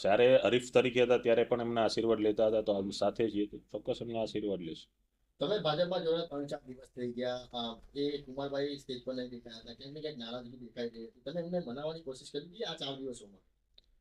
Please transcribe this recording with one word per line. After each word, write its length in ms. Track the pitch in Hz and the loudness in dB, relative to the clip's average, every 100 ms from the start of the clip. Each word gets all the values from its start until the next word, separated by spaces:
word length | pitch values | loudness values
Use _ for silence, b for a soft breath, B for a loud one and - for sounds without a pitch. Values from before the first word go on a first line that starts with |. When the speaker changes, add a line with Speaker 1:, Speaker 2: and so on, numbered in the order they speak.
Speaker 1:
જ્યારે 340 | 95 110 123 131 | 4 6 8 8
હરીફ 360 | 101 123 123 | 6 4 4
તરીકે 280 | 123 123 123 | 4 4 4
હતા 160 | 120 120 | 4 4
ત્યારે 260 | 117 113 | 6 4
પણ 160 | 117 120 | 4 2
એમના 240 | 117 117 | 2 2
આશીર્વાદ 360 | 107 117 113 110 | 2 2 2 4
લેતા 260 | 107 104 110 | 4 4 4
હતા, 160 | 110 | 4
તો 100 | 107 | 2
આજ 200 | 101 98 | 0 -2
સાથે 380 | - 101 104 113 | 0 0 2 0
છીએ, 160 | 101 104 | 0 -2
તો 120 | - | -4
ચોક્કસ 400 | - 104 - 120 | -10 -8 -6 -6
એમના 180 | 117 113 | -4 -4
આશીર્વાદ 400 | 110 107 104 95 | -2 -2 -2 -4
લઈશું. 320 | 82 78 - _ _ _ _ _ | -6 -10 -14 _ _ _ _ _
Speaker 2:
તમે 200 | 143 208 | -2 0
ભાજપમાં 460 | 156 151 175 180 | 0 0 0 0
જોડાયા 220 | 160 165 170 | 0 0 0
ત્રણ 200 | 143 143 | -6 -6
ચાર 140 | 147 127 | -8 -10
દિવસ 220 | 127 - 127 | -16 -16 -8
થઈ 160 | 123 | -6
ગયા, 240 | 117 123 123 | -4 -4 -4
અ, 440 | 123 120 117 113 - | -6 -8 -8 -10 -12
એ 280 | 139 143 143 | -4 -2 -2
કુમારભાઈ 540 | 131 131 139 139 143 143 | -8 -8 -4 -2 -4 -6
સ્ટેજ 280 | - 123 | -10 -10
પર 100 | 127 | -6
નહીં 160 | 127 127 | -6 -8
દેખાયા 280 | 120 120 110 | -10 -14 -16
હતા, 160 | 117 | -16
ક્યાંક 200 | 120 135 | -16 -14
ને 60 | 151 | -10
ક્યાંક 180 | 151 120 | -10 -8
નારાજગી 380 | 113 123 123 127 | -10 -10 -12 -16
દેખાઈ 340 | 120 123 117 | -14 -6 -6
ગઈ 160 | 113 113 | -6 -14
હતી. 140 | - | -12
તમે 200 | - 175 | -8 -6
એમને 200 | 170 180 123 | -4 -4 -4
મનાવવાની 340 | 127 156 165 | -6 -6 -6
કોશિશ 320 | 135 131 - | -10 -12 -8
કરી 140 | - 170 | -10 -10
હતી 160 | 196 | -8
આ 120 | 165 | -8
ચાર 240 | 151 139 139 | -6 -6 -6
દિવસોમાં? 420 | 135 110 101 98 _ _ _ _ _ _ | -8 -10 -14 -20 _ _ _ _ _ _